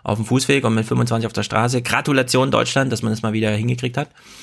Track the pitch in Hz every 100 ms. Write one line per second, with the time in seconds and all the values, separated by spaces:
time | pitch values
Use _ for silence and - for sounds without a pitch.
0 | - 107 107 127 135 139 120 113 110 123
1 | 120 113 113 - 113 110 117 127 120 120
2 | 143 135 123 127 135 117 117 135 135 120
3 | 113 110 113 110 110 107 117 120 127 123
4 | 147 _ - -